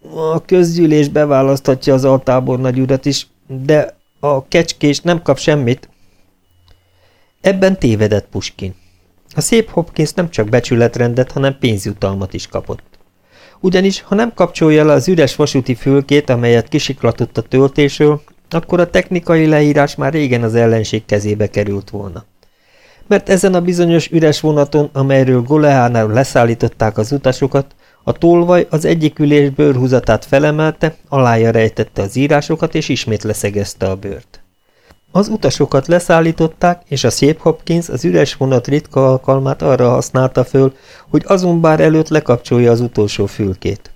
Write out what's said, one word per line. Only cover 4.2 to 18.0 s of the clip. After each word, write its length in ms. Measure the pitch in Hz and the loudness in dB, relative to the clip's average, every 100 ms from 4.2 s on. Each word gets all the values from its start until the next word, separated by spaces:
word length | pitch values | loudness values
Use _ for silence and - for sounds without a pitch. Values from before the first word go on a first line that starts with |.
a 280 | 147 135 - | -4 -4 0
kecskés 520 | 175 165 - 147 139 | -2 -2 -2 -2 0
nem 220 | 170 170 | -2 -2
kap 160 | - 135 | -2 -2
semmit." 500 | - 147 120 135 - _ _ _ _ _ _ _ _ _ _ _ _ _ _ _ | 0 0 0 -4 -8 _ _ _ _ _ _ _ _ _ _ _ _ _ _ _
Ebben 380 | 190 190 190 190 | -2 2 2 2
tévedett 480 | 127 107 107 101 - | 0 2 2 0 -4
Puskin. 440 | 98 - - 95 - _ _ _ _ _ | -10 -10 -12 -14 -14 _ _ _ _ _
A 60 | - | -6
szép 300 | - 226 220 | 0 0 0
Hopkins 420 | - 160 - 151 | -4 -4 -4 -4
nem 180 | - 170 | -2 -6
csak 180 | - 107 | -4 0
becsületrendet, 840 | 120 - 117 120 120 120 120 127 | -2 0 0 0 0 -2 0 -2
hanem 260 | 151 135 135 | -2 -2 -2
pénzjutalmat 760 | 123 104 104 101 98 98 95 | -2 -2 -6 -6 -6 -4 -8
is 120 | - - | -10 -10
kapott. 520 | - - - _ _ _ _ _ _ - _ | -10 -10 -14 _ _ _ _ _ _ -20 _
Ugyanis, 400 | 190 185 196 190 | -2 0 0 -4
ha 140 | - | -4
nem 180 | 196 240 | -2 -2
kapcsolja 500 | - 175 - 160 151 | -2 -4 0 2 4
le 80 | 151 | 4
az 160 | 143 127 | 2 2
üres 280 | 180 135 - | 2 0 0
vasúti 380 | 147 135 127 | -2 -2 -4
fülkét, 560 | 120 - 139 139 143 147 | -4 0 0 2 0 2
amelyet 380 | 120 120 117 - | -2 2 2 0
kisiklatott 720 | 147 - 135 117 - 117 - | -4 -4 -4 -4 -2 -6 -6
a 40 | |
töltésről, 800 | - 131 135 - 143 - | -2 2 2 2 -2 2